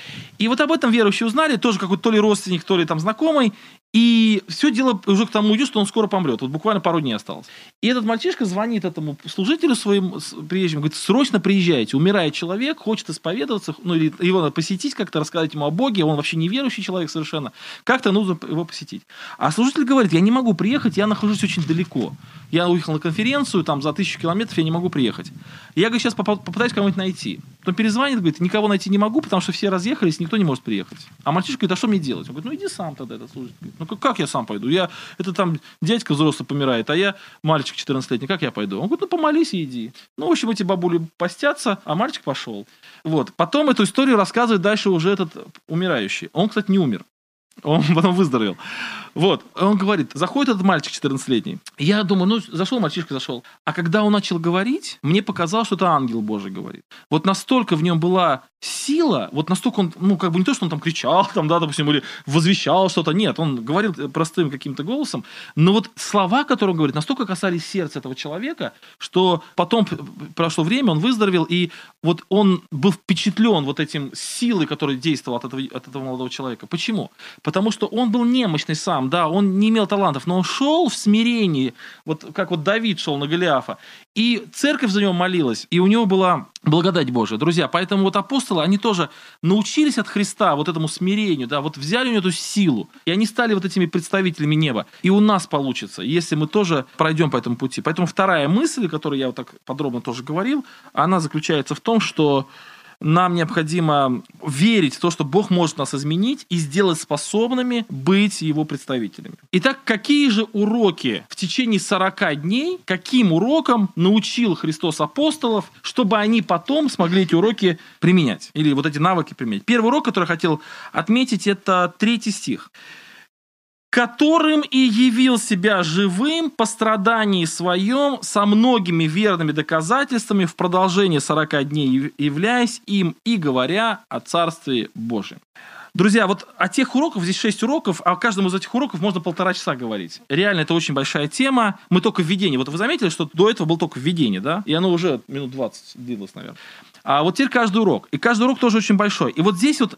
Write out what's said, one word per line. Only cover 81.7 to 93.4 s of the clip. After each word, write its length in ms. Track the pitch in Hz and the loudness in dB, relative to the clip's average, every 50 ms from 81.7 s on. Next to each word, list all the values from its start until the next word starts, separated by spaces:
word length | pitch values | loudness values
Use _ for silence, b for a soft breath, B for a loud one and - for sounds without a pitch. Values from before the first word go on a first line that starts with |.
| B B B B B B B | B B B B B B B
вот 220 | 156 156 151 - - 156 | -6 -6 -6 -8 -8 -6
как 160 | - 185 156 | -6 -4 -2
вот 140 | 180 160 143 | -4 -2 0
Давид 360 | 190 202 226 226 220 180 - | 0 0 0 0 -2 -2 -2
шел 180 | - 165 143 | -2 -4 -2
на 100 | 139 143 | -2 -2
Голиафа. 500 | 135 165 170 185 165 143 127 - - 104 B B B B B B B _ | -2 0 0 2 2 2 2 0 -4 -8 B B B B B B B _
И 320 | - 226 240 233 190 - - - | 0 0 2 0 -2 -4 -8 -4
церковь 360 | - 269 285 302 - 269 208 | -2 0 0 0 0 0 0
за 120 | 185 208 | 2 2
него 120 | 202 196 180 | 2 2 2
молилась, 540 | 175 180 185 180 175 147 123 110 - - - | 0 0 0 2 0 0 0 -2 -4 -4 0
и 100 | 170 175 | 2 4
у 80 | 185 | 4
него 200 | 196 220 233 226 | 4 4 4 4
была 400 | 185 190 190 190 180 175 135 - - - - - | 4 4 4 4 4 2 0 -4 -10 -18 -4 0
благодать 480 | 160 151 175 165 196 170 175 143 127 | 2 2 4 4 2 2 0 0 0
Божия. 260 | 123 120 110 98 110 | 0 0 0 0 -2
Друзья, 300 | 110 147 170 165 170 151 | 0 0 2 2 2 0
поэтому 360 | 127 - 170 185 175 202 196 190 | 0 0 -2 0 0 0 2 2
вот 120 | 190 190 | 2 2
апостолы, 480 | 202 190 - 269 269 - - 196 160 151 | 0 -2 0 -2 -2 -2 0 0 0 2
они 140 | 180 202 | 2 2
тоже 320 | 202 - 226 202 170 151 B B B B B B B - | 2 2 0 0 0 -2 B B B B B B B 2
научились 540 | 170 190 220 202 - - 302 302 294 - | 2 2 2 2 0 2 2 2 2 2
от 100 | 240 202 | 0 -4
Христа 480 | - - 202 202 202 - - 214 175 147 | -2 -2 -2 -2 -2 0 0 2 2 2
вот 140 | 143 151 151 | 2 0 -2
этому 180 | 156 160 160 | -2 -2 -2
смирению, 600 | 147 - - 180 185 202 214 214 196 160 135 123 | -4 -4 -2 -2 0 0 0 0 0 0 -2 -2
да, 140 | 120 147 143 | -4 -4 -4
вот 160 | 143 160 147 | -4 -4 -6
взяли 300 | 143 135 151 208 247 262 | -8 -4 -2 -2 0 0
у 40 | 247 | 0
него 100 | 233 208 | 0 2
эту 100 | 175 185 | 2 0
силу, 580 | 165 - - - - 208 196 165 127 104 85 B B B B | -2 -2 -6 -4 0 2 2 2 2 0 -2 B B B B
и 60 | - | -2
они 140 | - 202 226 | 0 0 0
стали 280 | 208 - - | 0 0 0